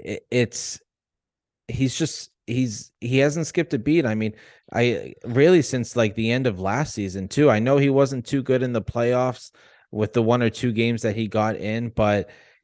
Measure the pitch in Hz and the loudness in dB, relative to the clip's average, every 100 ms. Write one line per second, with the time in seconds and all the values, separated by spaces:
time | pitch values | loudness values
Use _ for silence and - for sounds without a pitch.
0 | - 101 - 123 117 - - - _ _ | -12 -12 -2 0 0 -2 -12 -12 _ _
1 | _ _ _ _ _ _ - 120 131 - | _ _ _ _ _ _ -8 -2 -2 0
2 | 156 - - _ - 123 127 107 - - | -4 -4 -16 _ -6 -4 -4 -6 -16 -12
3 | 120 131 143 160 156 - 156 131 135 165 | -2 2 2 0 -4 -2 -2 -2 0 2
4 | 123 107 110 - - - - 110 120 98 | 2 0 -4 -6 -20 -20 -8 0 0 0
5 | 52 - 113 120 160 180 - 127 113 120 | -6 -14 -4 4 6 6 4 -4 -4 0
6 | 110 110 113 123 123 92 92 120 151 - | 0 0 0 0 0 -2 -2 -2 -4 -4
7 | 98 95 92 - 147 107 120 143 139 135 | -6 -6 -4 4 4 6 4 2 4 4
8 | 135 131 117 139 131 127 127 117 - 120 | 2 0 -4 -4 0 0 0 -4 -4 -2
9 | 120 123 127 120 - _ _ _ _ 107 | 0 0 0 -4 -14 _ _ _ _ -6
10 | 107 120 113 123 117 - 123 110 117 117 | -2 0 2 2 2 -2 -4 0 0 0
11 | 113 107 107 113 107 107 104 113 120 113 | -2 -4 -2 -2 -2 -2 -6 -6 -6 0
12 | 104 104 - - _ _ | 2 2 -2 -10 _ _